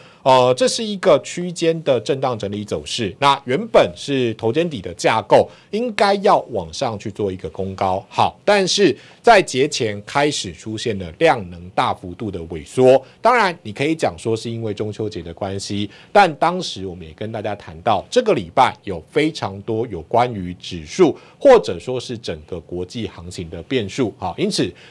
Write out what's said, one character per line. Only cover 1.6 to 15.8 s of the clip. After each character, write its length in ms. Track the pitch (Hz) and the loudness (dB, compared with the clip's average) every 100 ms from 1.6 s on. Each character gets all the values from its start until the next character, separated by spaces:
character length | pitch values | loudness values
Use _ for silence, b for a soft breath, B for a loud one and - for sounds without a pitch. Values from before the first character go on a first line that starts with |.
| 165 165 | 0 0
的 140 | 156 123 | 0 0
震 180 | 120 135 | 0 -2
荡 180 | 135 113 | -2 -4
整 140 | 101 | -6
理 140 | 104 104 | -6 -6
走 200 | 87 73 | -8 -6
势。 300 | - 101 - | -4 -4 2
那 240 | 139 135 120 | 2 2 0
原 120 | 147 226 | -4 4
本 220 | 208 107 - | 4 4 -2
是 380 | - 135 120 | -4 -2 -2
头 180 | 110 113 | 0 0
肩 180 | 147 175 | 0 -2
底 120 | 117 | -4
的 120 | 87 85 | -10 -2
架 260 | 156 113 | 0 0
构， 280 | 101 135 - B B | 4 4 4 B B
应 220 | 208 247 208 | -6 -4 0
该 200 | 202 202 | 0 2
要 220 | 196 151 - | 4 2 0
往 160 | 107 80 | -8 -8
上 260 | - 127 104 | -6 -6 -4
去 100 | 107 | -8
做 220 | 95 101 | -4 -4
一 60 | 92 | -4
个 120 | 85 | -10
攻 240 | - 95 95 | -8 -8 -2
高。 300 | 98 95 - | -2 -2 -4
好， 280 | - 98 - | 0 0 0
但 240 | - 202 180 | 2 2 2
是 260 | 196 180 - B B | 2 2 2 B B
在 200 | 233 208 | 6 6
节 240 | - 123 147 | 6 0 -2
前 380 | - 110 104 - | 0 -4 -4 -4
开 240 | 139 151 | 0 0
始 220 | - 98 | -2 -8
出 260 | 80 110 110 | -10 -10 -6
现 220 | 120 98 | -6 -6
了 100 | 85 80 | -8 0
量 300 | 160 127 87 | 2 2 -4
能 200 | 87 90 | -14 -8
大 240 | 139 120 | -2 -2
幅 200 | - 92 | -2 -8
度 160 | 90 107 | -10 -8
的 80 | 92 80 | -8 -10
萎 160 | 82 69 | -12 -6
缩。 360 | - 127 131 B B | 4 6 6 B B
当 120 | 220 | 2
然， 240 | 247 196 165 | 4 2 -2
你 80 | 107 | -12
可 140 | 101 143 | -4 -2
以 100 | 160 | 0
讲 180 | 113 82 | -2 -4
说 160 | 113 110 | -4 -4
是 160 | 117 | -4
因 100 | 117 | -8
为 120 | 110 | -8
中 180 | 98 107 | -6 -8
秋 180 | 101 107 | -6 -8
节 120 | 90 | -8
的 120 | 82 | -12
关 240 | 85 98 98 | -8 -8 -6
系， 320 | - 101 | -6 -6